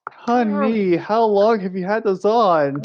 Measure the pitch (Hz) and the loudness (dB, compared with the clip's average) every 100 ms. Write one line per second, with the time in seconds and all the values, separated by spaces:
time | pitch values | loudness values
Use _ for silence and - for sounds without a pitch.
0 | - - - 247 226 202 196 226 190 170 | -20 -14 -2 0 0 0 -2 0 0 0
1 | 165 214 226 202 208 226 190 185 180 214 | 0 0 2 2 2 0 -4 -6 -4 -2
2 | 220 185 202 226 208 165 143 139 | -2 0 0 2 2 2 0 -2